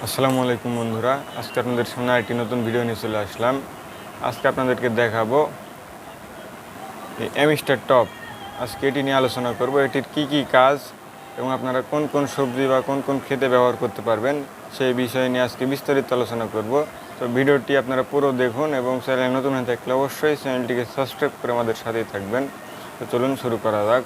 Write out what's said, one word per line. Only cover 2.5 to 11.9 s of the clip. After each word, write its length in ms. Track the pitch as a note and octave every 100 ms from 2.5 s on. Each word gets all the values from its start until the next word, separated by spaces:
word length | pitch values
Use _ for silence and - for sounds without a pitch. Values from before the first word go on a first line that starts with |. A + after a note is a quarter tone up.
| B2 A2+
ভিডিও 160 | A#2 A#2+
নিয়ে 140 | G#2+
চলে 160 | A2+ G#2+
আসলাম। 300 | G#2 - A#2 C3+ - - - - - - B2+
আজকে 160 | A#2+ C#3
আপনাদেরকে 360 | B2+ B2+ B2 B2 A2+
দেখাবো 380 | A#2+ A2 A2 C#3 D3+ - - - - - - - - - - - - - - - - -
এই 60 | A2+ -
অ্যামিস্টার 420 | D3 D3 - B2+ -
টপ। 180 | C3 G#2 - - - - -
আজকে 180 | A#2+ - C#3
এটি 100 | C#3 C#3
নিয়ে 120 | C3+
আলোচনা 300 | B2+ B2+ B2 G#2
করব, 160 | B2 C#3 C3+
এটির 200 | C3+ B2
কি 80 | D3+ C#3+
কি 100 | D3 C3 C3
কাজ 200 | C3 C#3+ - - - - - -
এবং 100 | B2+ C3
আপনারা 240 | B2+ B2+ -